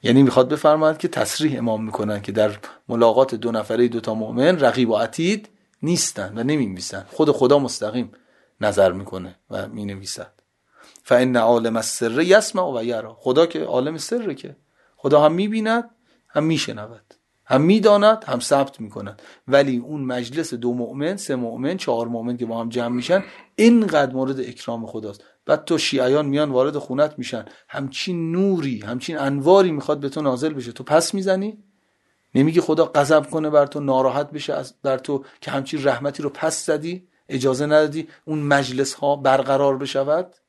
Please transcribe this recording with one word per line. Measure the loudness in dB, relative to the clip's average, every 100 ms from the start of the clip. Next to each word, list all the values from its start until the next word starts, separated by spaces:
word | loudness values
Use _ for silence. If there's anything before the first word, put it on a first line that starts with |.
یعنی | 4 4
می‌خواد | 6 4 2
بفرماید | 2 2 4 2 0
که | -6
تصریح | -4 -4 -2 -2 -2
امام | -2 -4
می‌کنن | -6 -6 -4 -6
که | -6
در | 0 0 -2 -18 -20 -6
ملاقات | 4 4 6 2
دو | 0 -4
نفرهٔ | -4 -2 2 2
دوتا | 0 -4
مؤمن | -6 -4 0 2 4
رقیب | 2 2 0
و | 0
عتید | -2 -2 -2 -2 -6 _ _ _
نیستن | -4 -2 -2 -6 -10 -4
و |
نمی‌نویسن، | -2 0 -2 -6 -10 -12 -14
خود | 0 2
خدا | 4 4 4
مستقیم | 2 -6 -6 -6 -8 _ _ _ _ _
نظر | -2 4 2
می‌کنه | 2 -10 -12 -14 -18 _
و | -10 -10
می‌نویسد. | -10 -10 -10 -12 -14 -16 _ _ _ _ _ -20 _
«فَإِنَّ | 2 4 4 2
عَالِمَ | 4 2 2 -2
السِّرِّ | -4 -4 -2 -2
یَسْمَعُ | 4 4 4 -4
و | -4 -4
یری»، | -4 -6 -8 -8
خدا | 0 2 2
که | 0
عالم | -2 -2 -2 -6
سره، | -6 -6 -6
که | -10 -14 -20 _ _ _ _
خدا | 2 6
هم | 6
می‌بیند، | 2 -2 -2 0 -2 -4 _ _ _ _
هم | -2
می‌شنود، | 0 0 -4 -10 -14 -18 _ _ _ _
هم | _ 2
می‌داند، | 4 6 6 6 6 2
هم | -2 -6
ثبت | 0 0 0 -6
می‌کند. | -14 -12 -14 -16 -20 -20 2
ولی | 4 4 -2
اون | -6 -8
مجلس | -6 -6 -6 -6 -6
دو | -4 -4
مؤمن، | -4 -6 -4 -6 -6
سه | -6 -6
مؤمن، | -6 -6 -6 -4
چهار | -4 -4 -4
مؤمن | -6 -6 -6
که | -6
با | -6
هم | -6
جمع | -4 -4 -4
می‌شن، | 0 -2 -2 -18 _ 4
اینقدر | 6 6 4 2 0
مورد | -2 -4 -4
اکرام | -8 -10 -10 -10 -8
خداست. | -10 -12 -14 _ _ -2
بعد | 0
تو | 2 -2
شیعیان | 0 0 2 2 2
میان | 0 0
وارد | 2 0 -2
خونت | -6 0 0 -2
می‌شن، | -10 -10 -12 -20 _
همچین | -8 -8 -8 -6 -4 -2
نوری، | 0 2 2 -2 -6
همچین | -8 -8 -8 -4
انواری | -2 0 6 6 6
می‌خواد | 0 -2 -4
به | -4
تو | -4
نازل | -2 -2 -4
بشه، | -6 -12
تو | -14
پس | 0 2 2
می‌زنی؟ | -4 -2 -2 -2 -10 _ _ _ _ _ _ _
نمیگی | 2 4 4
خدا | 2 2 4
غضب | 2 4 4 2
کنه | -4 2
بر | 2 2
تو، | -2
ناراحت | 0 2 2 0 -6
بشه | -8 -6
از، | -6 -8 _
بر | -4 -4
تو | -2 -6 -6 _
که | -6
همچین | -6 -6 -2
رحمتی | 0 0 -4 -6
رو | -8
پس | -4 -4 -4 -2
زدی، | -2 -4 -10 _ _ _
اجازه | -2 0 0 2
ندادی | 4 4 -2 -10 -16
اون | -8 -4
مجلس | 2 2 2 -4 -4
ها | -2 -2 0
برقرار | 2 2 2 2 2 0
بشود؟ | -4 -4 -2 -2 -4 _